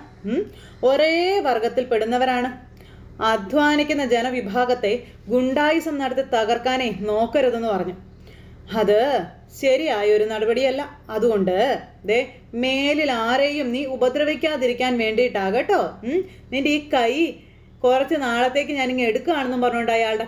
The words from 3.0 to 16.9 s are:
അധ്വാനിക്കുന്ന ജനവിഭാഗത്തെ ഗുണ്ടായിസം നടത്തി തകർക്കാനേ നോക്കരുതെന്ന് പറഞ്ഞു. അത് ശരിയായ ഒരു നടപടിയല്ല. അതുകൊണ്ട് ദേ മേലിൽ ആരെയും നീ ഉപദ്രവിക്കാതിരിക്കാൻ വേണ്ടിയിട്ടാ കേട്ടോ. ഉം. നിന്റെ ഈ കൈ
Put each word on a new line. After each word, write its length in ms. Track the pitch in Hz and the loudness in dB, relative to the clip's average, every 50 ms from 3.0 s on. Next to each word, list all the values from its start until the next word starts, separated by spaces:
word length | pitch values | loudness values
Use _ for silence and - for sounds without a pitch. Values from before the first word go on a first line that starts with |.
| - - - - | -20 -20 -8 -2
അധ്വാനിക്കുന്ന 840 | - 220 226 220 196 190 247 294 294 294 294 294 294 294 302 285 285 | 0 0 0 0 -2 0 0 2 4 4 4 2 2 0 0 -2 0
ജനവിഭാഗത്തെ 840 | 247 240 233 226 262 254 254 214 196 196 247 247 247 247 247 240 202 208 247 - - - - - - | 2 2 0 0 0 -2 -4 -4 -2 -2 0 0 0 0 -2 0 -2 -2 -2 -4 -10 -18 -20 -6 -2
ഗുണ്ടായിസം 720 | 208 247 254 254 262 294 294 302 311 330 320 320 302 277 | 0 0 2 2 2 2 2 2 2 2 0 -2 -4 -4
നടത്തി 260 | 277 254 247 247 262 269 | -4 -2 -2 -2 -2 0
തകർക്കാനേ 580 | - 226 220 202 233 233 233 254 254 262 262 240 208 190 | 0 0 2 2 0 0 0 -2 -2 0 -2 -2 -4 -4
നോക്കരുതെന്ന് 680 | 202 208 208 208 226 233 - 302 262 254 233 233 226 226 | -4 -2 0 0 0 0 2 2 2 2 0 0 -2 -2
പറഞ്ഞു. 280 | 208 190 180 175 180 - - - - - - - - - - - - - - - 196 | -2 -2 -2 -4 -8 -10 -16 -20 -20 -20 -20 -20 -20 -20 -20 -20 -20 -20 -16 -6 -2
അത് 220 | 220 214 190 208 214 240 285 277 226 170 - - - - - - | 0 2 4 4 4 4 2 2 0 -2 -4 -10 -18 -20 -20 -12
ശരിയായ 560 | - - 269 254 285 320 311 254 208 202 208 214 | -2 0 2 2 2 2 0 -2 0 2 4 4
ഒരു 120 | 208 214 | 4 4
നടപടിയല്ല. 580 | 214 226 214 220 214 240 240 262 262 254 269 285 277 - - - - | 0 0 -2 0 0 0 2 0 0 0 -2 -6 -8 -12 -16 -16 -8
അതുകൊണ്ട് 460 | 220 220 208 240 226 202 190 185 180 185 226 277 240 - - - - - - | -4 0 0 2 2 2 2 2 2 2 2 0 0 -2 -6 -12 -20 -12 -4
ദേ 120 | 190 214 240 262 254 - - - - - | 0 0 0 0 -2 -8 -18 -20 -12 -6
മേലിൽ 560 | 233 247 262 262 269 277 285 294 302 311 285 254 233 | -4 -2 0 0 0 0 0 0 0 0 0 0 0
ആരെയും 520 | 220 226 247 262 277 285 294 294 285 247 233 | 0 0 2 2 2 0 0 -2 -4 -4 -4
നീ 120 | 254 285 | -4 -4
ഉപദ്രവിക്കാതിരിക്കാൻ 1120 | 262 262 240 240 254 247 285 302 294 311 - - 311 302 285 262 247 240 - 247 254 247 240 | -6 -2 0 0 0 2 0 0 0 -2 -2 -2 -2 -2 0 0 -2 0 0 -2 -2 0 0
വേണ്ടിയിട്ടാ 520 | 226 220 220 220 247 247 - 208 190 190 | 0 0 0 0 0 0 0 -2 -2 0
കേട്ടോ. 300 | 196 240 311 - 403 330 208 170 - - - | 0 0 0 2 2 0 0 -2 -6 -8 -8
ഉം. 160 | 233 285 370 370 - - - - - | -4 -2 -2 -4 -4 -10 -18 -14 -8
നിന്റെ 220 | - 262 277 302 | -6 -2 0 0
ഈ 180 | 294 302 294 | 0 0 0
കൈ 240 | - | 0